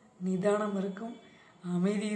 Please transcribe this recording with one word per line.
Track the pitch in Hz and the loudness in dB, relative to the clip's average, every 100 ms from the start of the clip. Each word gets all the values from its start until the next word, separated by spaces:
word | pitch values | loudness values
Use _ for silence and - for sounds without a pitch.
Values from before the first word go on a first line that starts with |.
| - - 185 | -20 -6 -2
நிதானம் | 185 208 208 208 196 | 2 2 2 2 -2
இருக்கும், | 190 185 226 - - - - - 175 180 | -2 -4 -10 -12 -18 -20 -20 -12 -4 2
அமைதி | 185 208 214 | 2 2 0